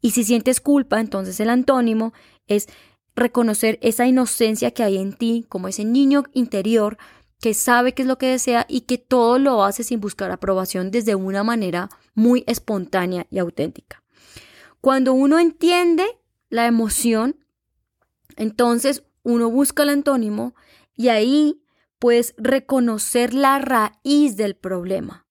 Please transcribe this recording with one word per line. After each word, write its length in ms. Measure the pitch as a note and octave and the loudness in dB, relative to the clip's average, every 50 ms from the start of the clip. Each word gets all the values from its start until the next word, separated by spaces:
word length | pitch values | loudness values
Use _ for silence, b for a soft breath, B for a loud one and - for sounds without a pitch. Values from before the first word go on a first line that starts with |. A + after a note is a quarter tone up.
Y 100 | - A#3+ | 0 0
si 140 | G#3 B3 A#3 | 0 0 0
sientes 360 | G3+ A#3+ A#3 A3 B3+ B3+ - | 2 0 0 2 0 -2 0
culpa, 400 | _ - C#4+ C#4+ C4 C#4 - G#3+ | _ 2 2 2 2 0 -2 -2
entonces 380 | A3+ A3 - G3 F#3+ F#3+ F#3 - | -2 -2 -6 -8 -8 -8 -6 -4
el 80 | G#3+ A3+ | 0 0
antónimo 640 | A#3+ B3 B3+ - C4+ B3+ A#3+ A#3 A3 A3 A3 A3+ b b b b b b b | 2 2 2 2 2 2 2 0 0 -2 -4 -6 b b b b b b b
es 220 | _ G#3 G#3 G3+ b b b b b b b _ _ _ | _ -2 -2 -2 b b b b b b b _ _ _
reconocer 640 | - A#3+ A#3+ - A#3+ A#3 A3+ G#3+ - - A3 A3 - - | -2 -2 0 2 0 0 0 0 0 0 0 -2 0 -2
esa 240 | A#3 A3+ - A#3+ | -2 0 2 2
inocencia 680 | B3+ B3+ C4 B3+ A3+ - - A#3 A3 A3 A3 - A#3+ A#3 | 2 4 2 2 0 0 0 0 0 0 -2 -4 -4 -2
que 100 | - A#3+ | -2 -2
hay 160 | G#3 G3 F#3+ | 0 0 -2
en 160 | F#3+ G3 G3 | -4 -6 -6
ti, 320 | _ A#3 A3+ A3+ A#3 A#3 _ | _ -2 -2 -2 -2 -4 _
como 200 | - F#3+ F3+ F#3+ | -10 -8 -8 -8
ese 160 | F#3+ - G#3 | -8 -6 -4
niño 400 | A3 A#3 C4 C#4 C4+ C#4 C#4+ C4+ C#4 _ | 0 2 4 4 4 4 2 0 -2 _
interior 680 | C4 A#3+ A#3 - G3+ F#3 G#3+ A#3 A3+ G#3 G#3 G#3 B B B B B B B _ _ | -4 -4 -2 -2 -4 -2 2 2 2 2 0 -4 B B B B B B B _ _
que 140 | - A3+ G#3+ | -4 -4 -2
sabe 400 | - - - A#3+ A#3+ B3 B3+ B3+ | -2 0 2 2 2 2 0 0
qué 80 | - C4+ | -2 -2
es 60 | B3+ | -2
lo 100 | C4 B3+ | -2 -2
que 80 | - | 0
desea 400 | B3+ B3+ B3+ - - A#3+ A#3 - - | -2 -2 0 0 0 0 0 -2 -2
y 140 | - B3+ - | -4 -6 -2
que 160 | - B3+ B3 | -2 -4 -4
todo 400 | _ _ C4 B3+ A#3 A#3 B3 C4 | _ _ 2 2 4 4 4 4
lo 260 | C#4 C#4 B3+ A3 G3 | 2 2 2 2 2
hace 200 | G3+ G3+ - A#3 | 0 0 -4 -6
sin 160 | - B3 A3+ | -6 -6 -4
buscar 300 | G3+ G#3 - - G3 F#3 | -6 -6 -8 -8 -8 -8
aprobación 600 | F3+ F3+ - F#3+ F#3+ F#3 F#3 F#3 - F#3+ F#3 F#3+ | -8 -6 -2 -2 -2 -2 -2 -4 -6 -6 -6 -2
desde 240 | F#3+ A#3+ A3 A3 G#3 | -4 -2 0 0 -2
una 300 | G3 F#3+ F#3+ F#3+ G3 G3+ | -2 -2 -4 -4 -4 -2
manera 440 | A3 A#3 A3+ G#3 F3+ E3 F3 F3+ G3+ b b b b b | -2 -2 -2 -2 -4 -4 -6 -6 -8 b b b b b
muy 300 | - A3 A#3+ B3 B3 - | 2 4 4 4 2 2
espontánea 800 | - A#3 - - - G#3+ G3 F3+ - - F#3+ F3+ F3+ F#3 F3 F3 _ | -2 -6 -6 -4 -6 -6 -6 -6 -2 -2 -2 -2 -2 -4 -6 -8 _
y 80 | - F#3+ | -4 -4
auténtica. 640 | F3+ E3+ - - C3+ E3 - - _ _ - - _ B B B B B B B B B B B B B B B | -4 -4 -4 -6 -6 -6 -8 -14 _ _ -20 -20 _ B B B B B B B B B B B B B B B
Cuando 320 | - C4 C4 C4+ C4 B3+ C4 | 0 2 2 2 2 2 2
uno 260 | B3+ C4+ C#4 D4+ E4 | 4 4 4 4 4
entiende 640 | F4 E4+ D#4 _ - E4+ F4 F4 F4 E4+ E4+ D#4+ F#4 G#4 B4 _ _ _ _ _ _ _ | 4 2 0 _ 0 2 2 4 2 2 2 2 0 -2 -4 _ _ _ _ _ _ _
la 180 | - A#3 A#3 | -2 0 0
emoción, 800 | A#3 A#3 A3+ A3+ G#3+ - - - A#3+ A3+ A3 A3+ C4 D#4 _ _ _ _ _ _ _ _ _ _ _ _ _ _ _ _ _ _ _ - | 2 2 0 0 0 -2 -2 0 0 0 0 0 -2 -4 _ _ _ _ _ _ _ _ _ _ _ _ _ _ _ _ _ _ _ -10
entonces 680 | - G#3+ A3 G#3+ - A#3+ A#3+ A#3 A#3 A#3 C#4 C#4+ C#4 _ _ _ _ _ | -6 -6 -6 -2 0 0 0 2 0 0 -2 -2 -4 _ _ _ _ _
uno 280 | A#3+ A#3+ A#3 A#3 A#3 | -2 0 0 0 0
busca 320 | A3+ C4 C#4+ C#4 - - D4 | 2 0 0 0 0 0 0
el 80 | C#4+ | 0
antónimo 640 | C#4+ C#4+ C#4+ D4 C#4 B3+ A3+ G#3+ G#3 G#3 A#3 B3 - b b b b b b b b | 0 0 0 0 0 0 -2 -2 -4 -6 -6 -8 -10 b b b b b b b b
y 140 | - A3+ B3 | -2 0 2
ahí 540 | A3+ G#3+ G#3+ A#3+ C4+ D4 D4+ D4 D4+ _ _ _ _ _ _ _ _ _ | 2 2 2 2 2 2 2 2 0 _ _ _ _ _ _ _ _ _
puedes 360 | - B3 A#3 A#3+ A#3+ A#3 _ | 0 2 2 2 0 -2 _
reconocer 1000 | - A3 A3+ C4+ C4 C4 - C4+ C4 B3 A#3 A3 G#3+ - - - A#3+ A#3+ B3 A3+ | -6 -2 0 0 0 0 -2 0 0 0 0 -2 -4 -6 -2 0 0 0 0 0
la 240 | C4+ C#4 C4+ C4+ C#4 | 0 2 2 2 0
raíz 760 | C4 B3+ B3+ A#3 G#3+ G#3 _ _ _ C4 C#4+ D4 D4 C#4+ G#3+ | 0 -2 0 0 0 -2 _ _ _ 0 2 4 4 2 0
del 180 | F#3+ G#3+ G3+ F#3 | -2 -4 -4 -4
problema 720 | _ - F#3 F#3+ F3+ F3 F#3 F#3+ F#3+ D#3 - - - _ _ | _ -8 -8 -6 -6 -4 -4 -6 -6 -6 -8 -14 -18 _ _